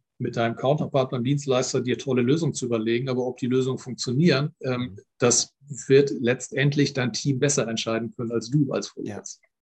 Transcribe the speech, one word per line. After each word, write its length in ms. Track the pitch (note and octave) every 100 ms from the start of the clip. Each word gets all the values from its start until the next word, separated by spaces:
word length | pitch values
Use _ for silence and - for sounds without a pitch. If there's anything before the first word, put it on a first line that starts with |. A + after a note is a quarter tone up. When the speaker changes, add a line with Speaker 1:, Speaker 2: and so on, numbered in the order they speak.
| _ -
Speaker 1:
mit 180 | B2 A#2+
deinem 180 | A#2 A#2
Counterpart 540 | C3 D#3 C#3+ C#3 B2+
beim 140 | B2+
Dienstleister 580 | B2 C#3+ C3+ B2+ C3 B2+
dir 160 | A#2+ A2+
tolle 240 | C#3 B2
Lösungen 320 | B2 E3 D3+
zu 120 | - A#2+
überlegen, 420 | A2+ A2 A#2+ C3+
aber 160 | B2 B2
ob 120 | -
die 100 | B2
Lösungen 320 | B2+ C3 B2
funktionieren, 720 | B2+ A2+ C3+ B2 E3+ C3+ D3+ -
ähm, 200 | C3+ B2
Speaker 2:
Mhm. 180 | F2 G2 _ -
Speaker 1:
das 380 | A#2+ A#2 - _ - C3 -
wird 240 | C3+ C#3 -
letztendlich 720 | A#2+ B2 - C3+ C#3+ C#3+ C3+
dein 180 | C3+ B2
Team 260 | G#2+ C#3+ B2+
besser 280 | C#3+ C#3 A2+
entscheiden 460 | A2+ A2+ A2+ A#2 -
können 160 | A#2
als 200 | A#2 A2+
du 200 | D3+ C#3
als 140 | G#2+ -
Speaker 2:
Ja. 80 |
Speaker 1:
Vorgesetzter. 540 | - E2+ G2+ - - _ _